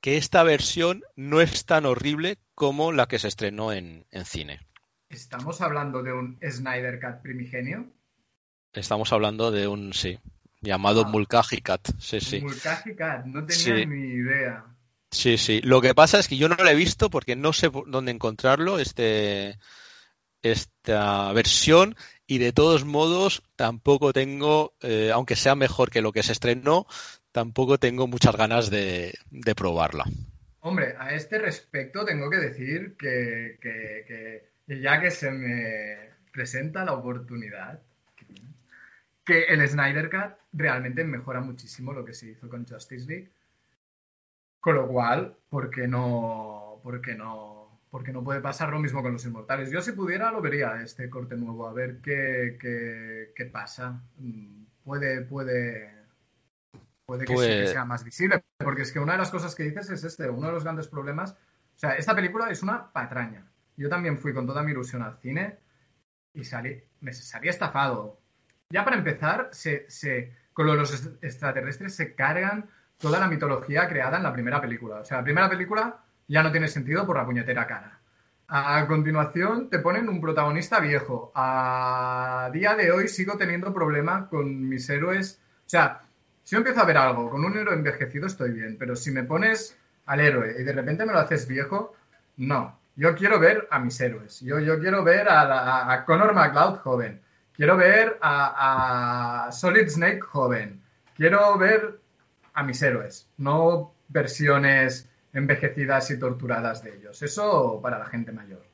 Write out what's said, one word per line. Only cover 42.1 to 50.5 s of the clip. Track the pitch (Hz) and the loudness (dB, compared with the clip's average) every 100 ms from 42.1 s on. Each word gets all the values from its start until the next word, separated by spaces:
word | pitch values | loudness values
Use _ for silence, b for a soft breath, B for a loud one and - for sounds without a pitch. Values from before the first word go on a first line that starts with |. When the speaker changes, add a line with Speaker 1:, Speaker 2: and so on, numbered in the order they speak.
Speaker 2:
se | - 117 | -18 -20
hizo | 110 117 | -20 -16
con | 120 120 | -14 -14
Justice | 117 - 127 127 | -16 -18 -16 -12
League. | 170 190 _ _ _ _ _ _ _ _ _ _ _ _ _ | -12 -14 _ _ _ _ _ _ _ _ _ _ _ _ _
Con | 170 147 | 0 2
lo | 127 | 2
cual, | 123 120 135 - - _ | 0 0 0 -2 -12 _
¿por | 139 127 | -8 -8
qué | 131 123 | -6 -4
no, | 123 123 120 113 110 107 104 104 107 | -2 -2 -2 -4 -8 -12 -14 -18 -18
por | 123 123 | -14 -12
qué | 123 | -12
no, | 110 110 110 107 107 107 _ _ | -12 -12 -14 -16 -20 -20 _ _
por | 135 | -14
qué | 123 | -12
no | 127 | -10
puede | 123 139 | -6 -6
pasar | 135 135 151 | -6 -6 -6
lo | 151 | -4
mismo | 147 135 | -4 -4
con | 123 | -6
Los | 117 | -6
Inmortales? | 120 113 - 135 131 | -8 -12 -6 -6 -4
Yo | 160 | -6
si | 180 | -6
pudiera | 196 180 185 226 | -6 -6 -2 -2
lo | 220 | -2
vería | 156 | -4